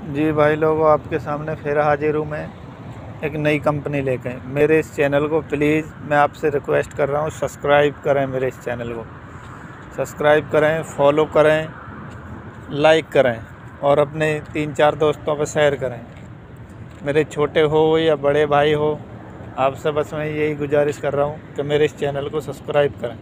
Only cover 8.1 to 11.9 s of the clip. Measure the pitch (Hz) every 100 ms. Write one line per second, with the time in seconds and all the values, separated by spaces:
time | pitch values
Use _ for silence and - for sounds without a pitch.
8.1 | 139 135 131 127 - - 120 117 117 110
9.1 | - - - - - - - - - 135
10.1 | - 147 151 147 156 151 160 151 - 143
11.1 | 147 151 156 151 156 160 - -